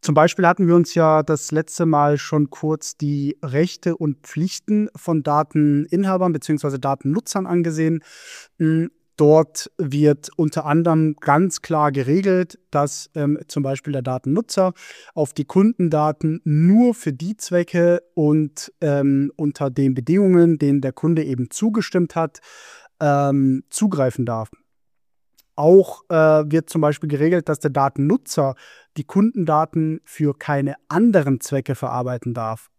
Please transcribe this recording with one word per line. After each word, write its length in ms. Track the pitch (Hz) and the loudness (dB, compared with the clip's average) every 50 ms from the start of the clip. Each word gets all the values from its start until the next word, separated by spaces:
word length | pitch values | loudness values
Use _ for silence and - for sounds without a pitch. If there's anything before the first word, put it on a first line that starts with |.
Zum 160 | - - 147 | -2 0 2
Beispiel 320 | 151 156 170 - - 180 170 | 4 4 4 2 2 2 2
hatten 180 | 180 - 196 | 2 2 2
wir 80 | 170 170 | 4 4
uns 220 | 175 170 - - | 4 4 2 0
ja 260 | 170 165 160 156 156 | 2 2 4 4 2
das 300 | 151 151 156 143 - - | 2 0 -2 -4 -4 -4
letzte 340 | 156 151 160 - - - 175 | -4 -4 -4 -4 -4 -2 0
Mal 320 | 165 156 147 147 147 147 143 | 0 2 2 2 2 0 -2
schon 320 | - - - 151 147 143 | -4 -4 -2 -2 -2 -2
kurz 460 | - - - 151 156 151 - - - | -4 -8 -4 -4 -4 -4 -6 -16 -12
die 400 | _ 156 143 147 143 139 143 151 _ | _ -6 -4 -4 -4 -4 -6 -6 _
Rechte 560 | - 143 123 143 165 180 - - - 180 170 | -10 -4 -2 -2 -2 -2 -4 -6 -4 -4 -4
und 260 | - 165 151 139 _ | -2 -4 -4 -4 _
Pflichten 680 | _ - - 151 165 190 - - _ - 214 208 208 - _ | _ -10 -6 -4 -4 -4 -6 -10 _ -2 -2 -2 -2 -4 _
von 260 | - - - 165 160 | -12 -6 -4 -2 -2
Dateninhabern 1080 | 139 151 147 147 156 _ - 156 151 147 143 143 147 - - 180 202 190 190 185 185 180 | -2 0 0 0 0 _ 0 0 2 2 2 0 -2 -2 -2 -2 0 0 0 0 0 0
beziehungsweise 480 | 165 147 - - 156 147 - 147 135 135 | -2 -4 -4 -4 -4 -4 -2 -6 -6 -4
Datennutzern 680 | 127 139 139 - - 139 151 214 - - - 202 185 | -4 -4 -4 -4 -4 -4 -4 -4 -4 -6 -6 -6 -4
angesehen. 560 | 185 175 175 170 165 160 156 160 160 165 160 _ - - - - - - - - _ _ _ | -2 -2 -2 -2 -2 -2 -2 0 0 -2 -2 _ -12 -20 -20 -20 -20 -20 -20 -20 _ _ _
Mm, 280 | 165 156 160 160 165 - _ _ _ _ _ | 0 0 2 0 -2 -4 _ _ _ _ _
dort 540 | - 151 147 151 160 160 156 _ - - - _ | 2 4 6 6 6 4 _ _ -14 -14 -14 _
wird 540 | - 170 139 135 147 151 147 147 147 - - - | -8 -6 -4 0 2 2 2 2 0 -4 -14 -4
unter 280 | - 160 156 - 165 147 | -2 -2 -2 -2 -4 -4
anderem 500 | 151 147 165 170 170 160 160 160 156 151 _ | 0 0 2 2 2 2 2 2 0 -2 _
ganz 400 | - - 143 151 185 185 - - | 0 0 2 2 2 0 -2 -8
klar 320 | - - 160 151 151 147 | -6 -4 -2 0 0 0
geregelt, 680 | 135 139 131 123 147 190 190 - 185 180 180 165 - _ _ _ | 0 -2 -2 0 0 0 2 0 0 0 -2 -4 -8 _ _ _
dass, 400 | - 147 143 143 - - - _ _ | -2 -2 -2 -2 -4 -12 -16 _ _
ähm, 240 | 160 147 143 147 - - _ | -4 -2 -2 -2 -4 -6 _
zum 140 | - 147 | -8 -6
Beispiel 300 | 139 135 139 135 _ 151 | -4 -4 -6 -6 _ -8
der 80 | 143 135 | -8 -6
Datennutzer 720 | 123 131 127 127 _ 135 143 196 233 _ - - 185 185 180 _ - - - - - - | -6 -6 -6 -6 _ -2 -2 -2 -4 _ -2 -2 -2 -2 -2 _ -18 -20 -20 -20 -20 -14
auf 220 | _ - 151 - - | _ -6 -4 -4 -4
die 100 | - 143 | -8 -8
Kundendaten 960 | _ - 185 196 220 240 - 180 165 151 151 151 151 151 _ - 156 156 170 _ | _ 0 2 2 2 2 0 -2 0 0 0 0 -2 -2 _ -4 -4 -4 -4 _
nur 500 | 160 147 151 165 175 196 226 247 247 226 | -2 0 2 4 4 4 4 4 2 2
für 180 | - - 165 | -2 -6 -8
die 240 | 139 127 165 185 214 | -6 -6 -8 -10 -10
Zwecke 680 | _ - - 180 175 175 170 - 175 170 175 175 175 _ _ _ | _ -8 -2 -2 -2 -2 0 0 2 2 4 2 0 _ _ _
und, 580 | - 156 147 151 156 156 147 _ - - - _ _ | 0 2 2 2 2 0 -2 _ -14 -18 -18 _ _
ähm, 500 | - 151 143 143 139 139 139 139 139 139 - | -2 -2 0 0 2 2 2 0 0 -4 -4
unter 320 | - 156 147 147 - 147 139 | -4 -6 -6 -4 -4 -6 -4
den 240 | 127 135 139 135 | -2 0 0 0
Bedingungen, 680 | 131 131 120 120 165 196 202 190 180 175 170 170 165 143 | 0 -2 -2 0 2 2 4 4 6 6 6 4 2 2
denen 220 | 151 139 139 143 | 2 0 0 0
der 140 | 131 131 123 | 0 -4 -6
Kunde 280 | - - 156 170 160 | -2 -2 0 0 0
eben 280 | 151 135 131 123 123 113 | 0 -2 -4 -4 -6 -6
zugestimmt 680 | - - 208 226 208 233 190 - - 185 175 156 - | -6 -4 -4 -2 -2 -2 -4 -2 -2 -2 -2 -2 -2
hat, 240 | 170 165 147 _ - _ - - - - - - - _ - _ _ | -4 -4 -4 _ -14 _ -20 -20 -20 -20 -20 -20 -20 _ -20 _ _
ähm, 640 | 151 147 143 143 143 139 139 139 135 135 131 131 - _ | 0 0 2 2 2 2 2 2 2 2 0 -2 -4 _
zugreifen 560 | - - 214 208 185 151 135 127 - - 123 | -6 -2 -2 0 0 0 -2 -2 -2 -4 -6
darf. 260 | 113 117 113 110 - - _ _ _ _ _ _ _ _ _ _ _ _ _ _ _ _ _ _ _ _ | -4 -4 -8 -8 -10 -14 _ _ _ _ _ _ _ _ _ _ _ _ _ _ _ _ _ _ _ _
Auch, 480 | - 147 160 180 196 180 - - - _ _ | 0 4 8 8 8 6 4 -4 -20 _ _
äh, 420 | 175 160 156 156 156 151 151 151 | 2 4 4 4 4 2 2 0
wird 200 | 151 165 156 - | -2 -2 -2 -2
zum 100 | - 170 | -4 0
Beispiel 300 | 151 147 151 - - 151 | 0 0 -2 -2 -4 -6
geregelt, 400 | 147 135 147 160 180 175 160 - | -2 0 2 2 2 0 0 -2
dass 80 | 151 - | -6 -4
der 140 | - 151 | -4 -4
Datennutzer 840 | 131 143 135 139 - - 139 147 208 254 _ - - - 143 135 131 _ - - - - _ _ _ | 0 0 0 0 0 -2 0 0 0 0 _ -4 -2 -2 -2 -2 -2 _ -16 -20 -20 -20 _ _ _
die 80 | 151 139 | -12 -12
Kundendaten 960 | - - 196 208 226 - 220 170 156 151 151 160 160 - 165 160 156 156 160 | -2 0 2 2 2 0 -2 -2 0 0 0 0 0 -2 -4 -2 -2 -4 -8
für 360 | _ _ - - 151 147 139 _ | _ _ -6 -2 -2 -2 -2 _
keine 380 | - - 147 143 139 139 143 - _ _ | -4 -4 -2 -2 -2 -4 -6 -10 _ _
anderen 540 | 147 170 220 240 202 180 143 139 135 123 | 0 2 2 4 4 4 2 2 -2 -2
Zwecke 320 | - - 143 135 131 - 135 | -2 -4 -4 -4 -4 -4 -6
verarbeiten 580 | - - 127 123 123 123 127 127 120 - 123 | -6 -6 -6 -6 -6 -6 -6 -8 -8 -8 -8
darf, 380 | 117 117 113 110 113 113 - _ _ | -8 -6 -8 -8 -8 -10 -14 _ _